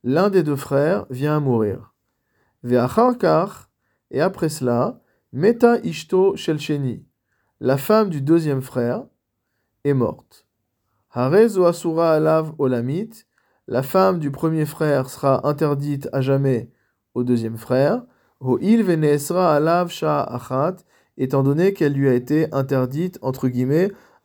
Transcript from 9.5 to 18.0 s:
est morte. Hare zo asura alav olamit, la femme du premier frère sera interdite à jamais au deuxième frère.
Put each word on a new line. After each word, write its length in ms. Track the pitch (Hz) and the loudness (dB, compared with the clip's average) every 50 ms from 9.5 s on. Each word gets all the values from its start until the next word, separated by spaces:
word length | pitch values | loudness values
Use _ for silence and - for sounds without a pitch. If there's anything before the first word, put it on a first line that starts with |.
| _ _ _ _ _ _ - | _ _ _ _ _ _ -2
est 80 | 143 | -2
morte. 540 | 139 131 117 82 - - _ _ _ _ _ _ _ _ _ _ _ _ _ _ _ _ _ _ | 0 0 0 -2 -4 -8 _ _ _ _ _ _ _ _ _ _ _ _ _ _ _ _ _ _
Hare 360 | - 120 127 135 165 208 233 | -4 -2 0 4 6 6 6
zo 200 | 226 196 185 180 | 4 4 4 2
asura 480 | 170 170 170 - 170 160 165 170 165 156 | 2 2 0 -4 -2 0 2 2 4 4
alav 400 | 156 156 156 160 160 160 156 156 151 | 4 4 2 2 2 0 -2 -4 -2
olamit, 520 | 143 127 127 117 120 131 147 185 226 226 - - _ _ _ _ _ _ _ _ _ - | 0 0 0 -2 -2 -4 -4 -6 -6 -8 -14 -20 _ _ _ _ _ _ _ _ _ -4
la 140 | 117 127 | -4 -4
femme 360 | 135 - - 190 190 190 185 170 | -2 0 2 2 4 2 2 0
du 120 | 151 143 | -4 -6
premier 340 | 139 139 165 160 160 156 151 | -4 -2 -2 -2 0 0 -2
frère 460 | 151 - - 160 151 143 131 131 135 | -4 -4 -4 -2 0 0 0 -2 -4
sera 360 | - - - 139 131 - - | -6 -2 2 2 2 2 0
interdite 600 | 143 147 139 160 147 143 139 143 147 143 139 - - - | -2 -2 0 0 -2 0 -2 -4 -4 -6 -6 -6 -4 -4
à 80 | 135 | -2
jamais 480 | 131 135 135 135 139 135 127 113 117 - _ _ _ _ _ _ _ _ | 0 0 0 2 2 0 0 -2 -4 -8 _ _ _ _ _ _ _ _
au 100 | - 123 | -6 -4
deuxième 360 | 123 123 123 117 113 110 113 113 | 0 0 0 0 -2 -4 -8 -10
frère. 440 | - - 127 131 139 151 220 254 | -6 -2 0 2 2 2 0 -2